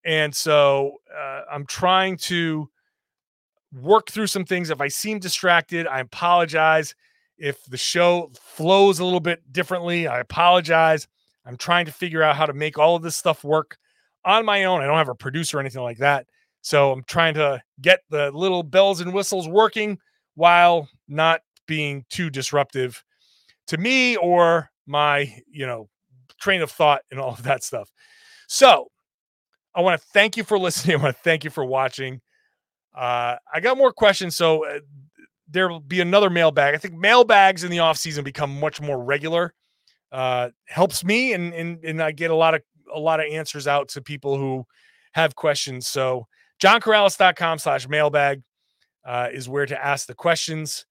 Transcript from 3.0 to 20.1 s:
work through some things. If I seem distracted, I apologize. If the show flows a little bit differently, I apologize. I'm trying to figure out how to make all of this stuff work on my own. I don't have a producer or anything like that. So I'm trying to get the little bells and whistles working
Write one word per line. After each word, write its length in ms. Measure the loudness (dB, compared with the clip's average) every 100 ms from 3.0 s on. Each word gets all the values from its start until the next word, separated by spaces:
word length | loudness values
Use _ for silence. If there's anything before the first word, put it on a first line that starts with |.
| _ _ _ _ _ _ _
work 380 | -14 2 2 2
through 160 | -6 -4
some 160 | -4
things. 260 | -4 -6 -4
If 100 | -4
I 80 | -4
seem 300 | -6 -8 -8
distracted, 680 | -6 -4 2 2 0 -8 -6
I 140 | -6
apologize. 960 | -8 -4 2 2 2 0 2 2 -2 -14 _ _ _ _
If 260 | -10 -10
the 120 | -14 -8
show 540 | -6 0 2 0 -4 -18
flows 600 | _ -6 2 6 6 4
a 60 |
little 140 | -2 -2
bit 200 | -2 -6 _
differently, 560 | -6 -4 -6 -4 -4 -4
I 140 | -6
apologize. 880 | -6 2 4 4 4 2 4 2 -4 _ _ _ -20
I'm 100 | -12
trying 300 | -2 0 -2
to 60 |
figure 300 | -8 -6 0
out 140 | 2 2
how 100 | -2
to 60 |
make 260 | -2 -6 2
all 160 | 2
of 80 | 2
this 140 | -4 -4
stuff 260 | -2 -4
work 360 | -2 -2 -2 -18 _ _ _ _
on 200 | 0 0
my 200 | 2 0
own. 180 | 0 0
I 40 | 0
don't 120 | 0
have 100 | 0
a 60 |
producer 420 | -4 -8 -6 -6 -6
or 40 |
anything 220 | -6 -8
like 160 | -8 0
that. 280 | 0 0 -4 _ _ _
So 320 | 0 2 4
I'm 100 | 0
trying 300 | -4 0 0
to 260 | 2 -2 -2 _ _
get 200 | 4 4 _
the 200 | -4 -4
little 320 | -2 -2 -2
bells 380 | 0 2 2 0
and 120 | -4
whistles 360 | -6 -4 -6 0
working 500 | 2 2 0 -6 -6 _